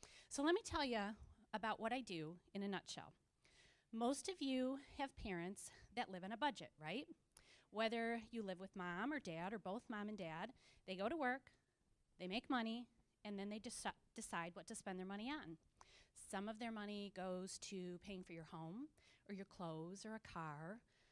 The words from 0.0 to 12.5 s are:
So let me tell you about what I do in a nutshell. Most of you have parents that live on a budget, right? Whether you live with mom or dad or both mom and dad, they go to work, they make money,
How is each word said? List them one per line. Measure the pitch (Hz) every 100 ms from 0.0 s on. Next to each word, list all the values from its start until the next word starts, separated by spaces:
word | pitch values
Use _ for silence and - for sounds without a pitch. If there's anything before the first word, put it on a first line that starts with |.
| - - -
So | -
let | 302 381
me |
tell | - 330
you | 277 226 202 220 - - -
about | 214 220 -
what | 220
I | 254
do | 220 170 156 175 - 196
in |
a | 202
nutshell. | 185 - - 78 - _ _ - - - - _
Most | 226 240 277 -
of | 359
you | 269 254 254 277 - -
have | 277 -
parents | 214 175 175 202 - - - 226
that | 190
live | 185
on | 190
a | 220
budget, | 294 202 151 -
right? | 156 226 339 - _ - - - -
Whether | 202 220 233 226 233 220
you | 233
live | 196 175
with | 190 196
mom | 175 175 247
or | 302
dad | 190 160 185
or | 214
both | 185 220 -
mom | 214 208
and | 208
dad, | 165 160 226 - - - -
they | 185
go | 208
to | 320
work, | 254 262 - - _ _ _ _ _ -
they | 180
make | 214
money, | -